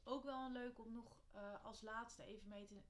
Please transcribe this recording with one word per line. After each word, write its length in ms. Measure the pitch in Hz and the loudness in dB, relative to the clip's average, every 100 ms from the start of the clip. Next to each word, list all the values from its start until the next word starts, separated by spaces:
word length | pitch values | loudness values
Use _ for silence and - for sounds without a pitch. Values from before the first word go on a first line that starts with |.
ook 200 | - 269 | 4 4
wel 220 | 277 262 262 | 6 4 4
een 60 | |
leuk 280 | 254 247 247 | 4 2 0
om 120 | 226 | -2
nog, 240 | 233 233 - - | -2 -2 -10 -10
eh, 340 | 196 202 202 - | -4 -2 -2 -4
als 160 | 220 | -4
laatste 420 | 220 226 233 - | 0 2 2 -2
even 240 | 185 208 196 | -4 -4 -4
mee 180 | 202 202 | -4 -4
te, 160 | 202 | -6